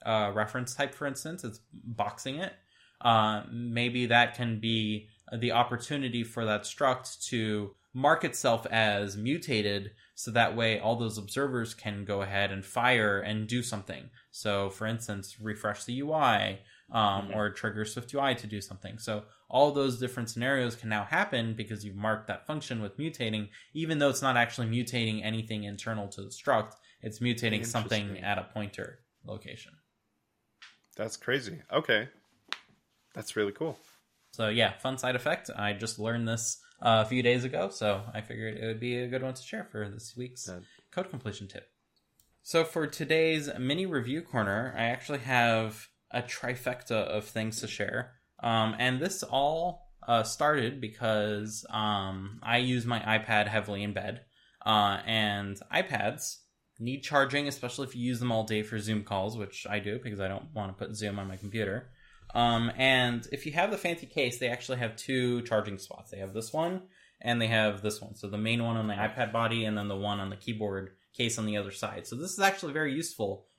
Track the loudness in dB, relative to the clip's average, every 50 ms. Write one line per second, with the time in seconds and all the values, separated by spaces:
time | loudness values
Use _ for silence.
0 | -2 2 2 4 4 2 2 0 0 0 -2 -4 -4 -4 -2 -2 -2 -2 -2 -4
1 | -6 -4 -4 -6 -8 -10 -10 -8 -8 -10 -10 -12 _ _ -20 -16 -12 -6 -2 -2
2 | -2 -2 -4 -6 -6 -6 -6 -4 -6 -8 -8 -12 _ _ _ _ _ _ _ 0
3 | 4 6 8 8 6 4 2 0 -2 -6 -8 -6 -4 -2 0 0 2 2 2 2
4 | 4 6 8 8 8 6 4 -2 -2 0 0 0 0 2 2 2 2 0 -2 -4
5 | -6 -10 -20 _ _ -10 -6 -2 0 2 4 4 4 4 2 -4 -4 -2 -4 -2
6 | -2 -2 -2 -2 -4 -4 -4 -2 0 0 0 0 0 -4 -2 2 2 2 2 2
7 | -2 -10 -12 -10 -8 -4 -2 -2 0 0 0 -2 -2 -6 -10 _ _ _ -2 2
8 | 4 6 6 4 2 -2 -2 0 2 4 4 2 2 0 2 4 4 4 4 2
9 | 0 -2 -4 -4 -2 -2 -2 -2 -2 0 0 2 2 2 0 0 -4 -6 -12 -18
10 | _ _ _ -10 -6 0 4 4 4 4 4 2 2 2 2 2 2 0 0 2
11 | 0 -2 -4 -6 -8 -6 -2 -2 -2 0 0 -2 -2 -4 -6 -8 -8 -6 -6 -6
12 | -4 -4 -2 -2 -2 0 0 2 2 0 0 -4 -6 -4 0 4 4 6 6 6
13 | 6 4 4 2 0 0 -2 -2 -2 0 -2 -2 -2 -2 -4 -6 -6 -8 -10 -10
14 | -12 -16 -20 -20 _ _ -12 -6 -2 0 2 2 0 0 -2 -4 -4 -2 -2 -4
15 | -4 -6 -6 -6 -8 -10 -12 -10 -6 -6 -6 -2 -2 -2 -2 -2 -4 -6 -4 -4
16 | -2 0 2 4 6 6 6 6 4 0 -2 -6 -12 -20 -20 -20 _ -2 2 4
17 | 4 4 4 2 0 -2 0 0 0 0 0 -2 -4 -4 -2 -4 -4 -6 -6 -8
18 | -8 -4 -2 0 2 2 2 0 -4 -8 -8 -8 -8 -10 -12 -12 -12 -12 -12 -8
19 | -6 -4 -4 -4 -6 -10 -18 _ _ 2 4 6 6 6 6 4 2 2 0 -2
20 | -4 -4 -4 -4 -6 -6 -4 -2 0 0 2 2 0 -2 -2 -4 -4 -2 -2 -2
21 | -2 0 0 0 0 0 0 -2 -2 -2 -2 -4 -6 -8 -8 -8 -8 -8 -6 -2
22 | 0 0 0 0 -2 -6 -8 -6 -6 -6 -6 -6 -4 -6 -6 -6 -6 -6 -6 -6
23 | -6 -6 -4 -4 -4 -2 -2 -2 -4 -6 -10 -18 -18 _ -6 -4 -2 0 2 4
24 | 4 4 4 4 2 4 6 6 4 4 2 -2 -2 0 0 0 0 0 0 0
25 | 0 0 0 -2 -2 -2 -2 -4 -4 -4 -6 -6 -6 -6 -8 -8 -6 -4 -4 -4
26 | -4 -6 -8 -10 -12 -12 -12 -4 2 4 4 4 4 0 -6 -20 _ -20 -16 _
27 | -10 -10 -4 0 0 0 2 2 2 2 2 2 0 0 -2 -2 0 0 0 0
28 | 0 -2 -6 -4 -2 -2 -2 -2 -2 -4 -6 -6 -6 -6 -6 -8 -10 -10 -12 -16
29 | _ _ _ _ -12 -10 -10 -10 -10 -12 -14 -14 -16 -20 -20 _ _ _ _ _
30 | _ _ _ _ _ _ _ _ _ _ _ _ -20 -20 -20 _ _ _ -8 -8
31 | -6 -6 -8 -6 -2 0 0 0 0 -4 -12 -12 -6 -2 0 0 4 4 4 4
32 | 2 0 -8 _ _ _ _ _ _ -12 -12 -12 -12 _ _ _ _ _ _ _
33 | _ _ -14 -12 -10 -6 -2 -2 0 -2 -2 -4 -6 -6 -6 -8 -14 -20 -20 _
34 | _ _ _ _ _ _ -6 -2 0 2 4 4 4 4 2 0 -4 -4 -4 -2
35 | -2 0 0 0 0 0 -2 -2 -4 -8 -6 -2 -2 -2 -2 -2 -4 -6 -4 -4
36 | -2 -2 0 0 0 0 0 -2 -2 -4 -6 -6 -10 -20 -6 2 4 6 8 6
37 | 6 4 2 4 6 6 6 4 4 0 -2 -2 -2 -2 -2 0 2 2 2 2
38 | -2 -6 -8 -8 -8 -8 -8 -6 -6 -6 -6 -4 -4 -4 -4 -2 -2 -2 -2 -2
39 | -2 -2 -2 -2 -4 -4 -6 -8 -10 -10 -8 -8 -8 -6 -6 -6 -6 -6 -6 -10
40 | -14 -12 -10 -10 -10 -10 -10 -10 -10 -10 -10 -12 -12 -16 -20 -20 _ _ -6 -6
41 | -6 -6 -6 -8 -6 -6 -8 -8 -10 -12 -14 -14 -16 _ _ _ _ _ _ _
42 | _ _ _ _ _ _ _ _ -6 0 2 2 2 2 2 -2 -2 -2 -2 -4
43 | 0 2 4 6 6 6 4 2 0 -4 -4 -2 -2 0 0 0 0 0 0 0
44 | 0 -2 -2 -4 -4 -2 0 0 2 2 2 0 -2 -2 -2 0 0 0 0 -2
45 | -4 -4 -6 -4 0 2 4 6 6 6 6 4 2 0 -4 -10 -14 -20 _ _
46 | _ -6 -6 -4 -4 -4 -8 -6 -4 -6 -4 -4 -4 -4 -4 -4 -4 -2 0 0
47 | 2 2 0 -2 -4 -4 -4 -4 -2 -2 -4 -4 -6 -6 -4 -4 -4 -2 -2 -4
48 | -4 -6 -10 _ _ _ _ -4 0 2 4 4 4 4 2 2 2 2 2 2
49 | 0 -2 -2 -4 -4 0 2 4 4 4 2 2 0 -2 -4 -6 -12 -20 -20 -6
50 | 0 4 4 4 4 2 0 2 4 4 4 4 2 0 0 -2 -6 -8 -6 -2
51 | 0 2 2 4 2 2 0 -2 -4 -6 -8 -10 -10 -6 -2 0 2 2 2 2
52 | 0 -2 -4 -6 -6 -8 -10 -8 -2 2 2 4 4 4 2 2 2 0 0 0
53 | 2 2 2 2 2 4 4 4 4 4 2 0 0 0 -2 -2 -2 -2 -2 -4
54 | -4 -6 -6 -8 -12 _ _ _ _ _ _ -4 2 4 6 6 6 6 4 2
55 | 0 0 2 2 4 2 2 0 -2 -4 -6 -8 -6 -2 0 0 0 0 0 0
56 | 0 0 -2 -2 -6 -8 -8 -10 _ _ _ _ _ _ _ -8 -6 -4 -4 -4
57 | -2 2 4 4 4 4 2 0 0 0 -4 -4 -6 -6 -4 -4 -6 -6 -4 -2
58 | -2 0 0 0 2 2 2 2 2 2 2 0 0 0 -4 -4 0 0 0 0
59 | 0 0 -2 0 0 -2 -2 -4 -8 -8 -8 -10 -6 -4 -4 -2 -2 -2 -4 -4
60 | -4 -6 -4 -2 -2 -2 -2 -4 -8 -8 -6 -6 -6 -6 -6 -8 -8 -8 -6 -4
61 | -4 -4 -2 -4 -6 -6 -8 -8 -10 -6 -4 -2 -2 -2 -2 -4 -6 -10 -18 -20
62 | -20 -20 -20 -20 -12 -4 0 2 4 4 4 4 2 0 2 2 4 4 6 6
63 | 4 2 2 -2 -4 -6 -8 -8 -6 -4 0 0 0 0 0 0 -2 -2 -2 -4
64 | -6 -6 -2 0 0 0 0 0 -2 -2 -2 -2 -4 -4 -4 -2 -2 -4 -4 -6
65 | -4 -2 0 2 2 2 2 0 0 2 2 2 2 0 -4 -10 -10 -12 -16 -16
66 | -16 -14 -10 -8 -8 -6 -6 -6 -6 -4 -2 0 0 0 -2 -4 -8 -10 _ -20
67 | -20 _ _ -8 -2 0 0 2 2 4 4 4 4 4 2 0 -2 -2 -2 -4
68 | -8 -14 -14 -10 -10 -6 -4 -2 0 0 2 2 2 0 0 0 0 0 0 0
69 | 0 0 0 0 -2 0 2 2 2 2 2 2 0 0 0 0 0 -2 -2 -2
70 | 0 0 0 -2 -2 -4 -6 -6 -6 -6 -4 -2 -2 -2 -2 -4 -6 -8 -12 _
71 | _ _ _ 0 0 0 0 0 -2 0 0 -2 -2 -4 -6 -6 -6 -6 -6 -6
72 | -10 -8 -8 -8 -6 -6 0 4 4 4 4 2 -4 -4 -2 0 0 0 0 -2
73 | -4 -4 -4 -2 -2 -2 -2 -4 -8 _ _